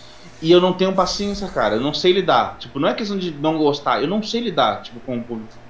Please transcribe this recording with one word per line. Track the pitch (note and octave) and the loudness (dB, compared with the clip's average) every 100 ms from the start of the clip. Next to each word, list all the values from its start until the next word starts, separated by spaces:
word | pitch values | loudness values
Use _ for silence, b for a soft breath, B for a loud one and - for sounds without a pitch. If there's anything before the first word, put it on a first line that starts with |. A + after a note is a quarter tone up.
| B B B - | B B B -2
E | D#3+ | 4
eu | F3+ | 6
não | F3+ | 6
tenho | F3+ F#3+ | 2 0
paciência, | F#3 F3 - G3+ G3+ G3 | 2 0 -2 -4 -4 -4
cara. | C#3+ A2 G#2+ | 0 0 0
Eu | |
não | C#3 | 0
sei | D3 F#3 | 0 2
lidar. | F#3 E3 B2+ G2+ - | 2 4 2 2 -4
Tipo, | B2 C3+ | -10 -2
não | E3+ | -2
é | |
questão | B3 G#3 G3 | -2 -4 -4
de | F3+ | -6
não | C#3+ D#3 D#3+ | -2 -2 2
gostar. | D3 C#3+ C#3 A#2 | 2 0 0 0
Eu | D3 | 0
não | G#3+ | -2
sei | G#3+ A#3 | -2 -4
lidar, | A#3+ D3+ A#2 G2 | -2 0 2 0
tipo, | - A#2+ | -8 -14
com | - B2 | -8 -8
um | |
público, | A2+ A2+ A2 - - | -8 -10 -12 -18 -12